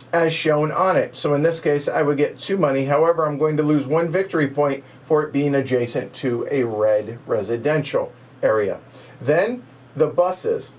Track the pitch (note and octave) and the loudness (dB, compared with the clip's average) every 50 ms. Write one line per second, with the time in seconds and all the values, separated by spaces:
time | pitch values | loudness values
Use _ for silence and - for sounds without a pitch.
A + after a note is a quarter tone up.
0 | - - - E3+ E3 D#3+ D#3 - - D#3 D3+ D3 D3+ D3 - - F3+ F#3+ F3+ D3 | -8 -2 0 2 2 2 0 0 0 2 2 2 2 0 0 0 2 2 2 2
1 | A#2+ A#2 - - - D3+ C#3+ C#3+ D3+ E3 E3 D#3+ - D#3+ D3 C#3+ C#3+ - D3 D3+ | 0 -2 -4 -4 -2 0 0 2 2 2 0 0 0 0 0 0 0 -2 -2 0
2 | D#3 C#3+ D3 C#3 D3 - - - - - G3 G3 E3 C#3+ C3+ C3+ C3+ C3+ C#3+ D3 | 0 0 0 0 0 -2 -2 -4 -6 -4 -2 0 0 2 0 0 0 2 2 2
3 | D#3+ E3 E3+ D#3+ D#3+ D3+ D3 C#3 D3+ D#3 D#3 D3 D#3 D3 D3+ D3 C3 B2+ D3 E3 | 4 4 2 2 0 -2 0 0 0 0 2 2 2 2 2 2 2 0 0 0
4 | E3+ E3+ D3+ F#3 G3 F#3+ - E3 D3 C3 - C#3+ D3 C#3+ C3+ C3 - - - - | 0 0 0 -2 -2 -2 0 0 0 0 0 0 0 0 0 -4 -8 -14 -20 -12
5 | - - D#3+ D3+ D3+ D3+ - C#3 D3 C#3+ C#3 C#3 B2+ - B2+ B2 A#2+ A#2 - C3+ | -4 0 0 0 0 0 0 0 0 2 2 0 0 0 0 0 0 -2 -4 -6
6 | - - - - - C3 A#2+ A#2 A#2 - - C#3 B2 A#2 A2 G#2+ G#2+ G#2+ G#2+ G#2 | -6 -8 -8 -6 -4 -2 -2 -2 -2 -2 -2 -2 -2 0 0 0 2 2 2 2
7 | G#2 G#2+ A2+ - - - - A2 G2+ G2 A#2 A#2 A#2 D3 D3+ D#3 D3+ - - - | 0 -4 -10 -10 -6 -4 -2 -2 -2 -2 -4 -2 0 0 0 0 -2 -2 -2 -2
8 | - - - - - - - - - C3 G#2+ G#2+ G#2 F#2+ - - - - - - | -4 -4 -8 -16 -20 -20 -8 -2 0 0 2 2 0 -2 -4 -6 -10 -16 -20 -20
9 | - - - - - B2 D3 E3+ G3 A3 B3 A#3+ - - - - - - - C#3+ | -20 -20 -18 -6 -2 0 2 2 2 0 -2 -6 -10 -14 -20 -20 -20 -8 -2 0
10 | D3+ D3 - - F3 F#3 F#3 - - - - - - - - | 0 0 2 0 0 0 0 -4 -2 -2 -2 -2 -4 -10 -16